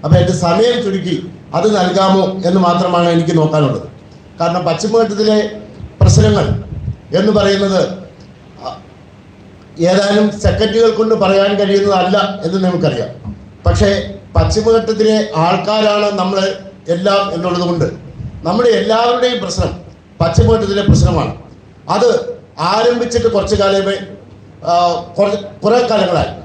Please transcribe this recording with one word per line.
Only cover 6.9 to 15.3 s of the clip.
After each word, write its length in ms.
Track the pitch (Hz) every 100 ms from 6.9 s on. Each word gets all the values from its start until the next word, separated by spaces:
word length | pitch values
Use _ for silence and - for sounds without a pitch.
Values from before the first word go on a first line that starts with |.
| - - 160
എന്ന് 140 | 214
പറയുന്നത് 580 | 208 196 196 196 185 - - - - - - - - 127 - - - - - - - - - - -
ഏതാനും 600 | 165 190 202 208 208 -
സെക്കൻഡുകൾ 500 | 202 - 214 226 226
കൊണ്ട് 240 | 214 220 220
പറയാൻ 400 | 190 196 196 202
കഴിയുന്നതല്ല 840 | 196 196 202 190 180 202 190 -
എന്ന് 140 | 165 190
നമുക്കറിയാം. 800 | 185 170 151 123 104 - - - - - -
പക്ഷേ 480 | - 98 101 - - - 170
പശ്ചിമഘട്ടത്തിലെ 920 | 160 214 214 226 226 208 214 214 214